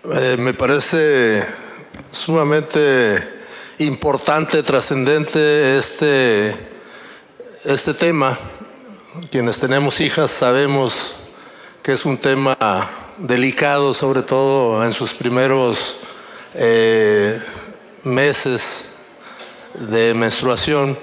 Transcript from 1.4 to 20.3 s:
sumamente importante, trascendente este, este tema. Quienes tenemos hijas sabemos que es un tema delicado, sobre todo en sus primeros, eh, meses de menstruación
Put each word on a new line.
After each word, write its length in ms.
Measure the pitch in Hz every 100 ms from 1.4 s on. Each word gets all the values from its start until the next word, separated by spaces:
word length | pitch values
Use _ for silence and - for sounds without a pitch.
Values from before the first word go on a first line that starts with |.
| 95 - - - - - -
sumamente 1160 | - - 160 147 151 151 151 147 127 113 95 80 - - - - -
importante, 840 | 151 139 147 135 - 151 156 160
trascendente 1120 | 147 135 - 135 131 151 151 156 147 147 135 135
este, 800 | - - 151 135 123 104 104 104 - - - - - - - - - -
este 280 | 139 135 -
tema. 460 | 147 170 160 135 123 - - - - - - - 170 170
Quienes 260 | 131 117 107
tenemos 420 | 131 135 143 -
hijas 300 | 151 - 143
sabemos 840 | - 127 127 139 139 127 - - - - - - - - -
que 100 | -
es 100 | 131
un 140 | 156 127
tema 380 | 139 135 135 131 110 92 90 - - -
delicado, 760 | 147 123 135 - 147 143 143
sobre 280 | 123 135 131
todo 600 | 120 131 135 135 120 110
en 80 | 113
sus 200 | 110 117
primeros, 840 | - 120 123 131 135 123 107 - - - - - - -
eh, 880 | - 117 117 113 113 107 104 104 110 - - - - - -
meses 800 | 135 120 139 - 135 120 - - - - - - - - - - -
de 400 | - 107 113 113
menstruación 840 | 113 113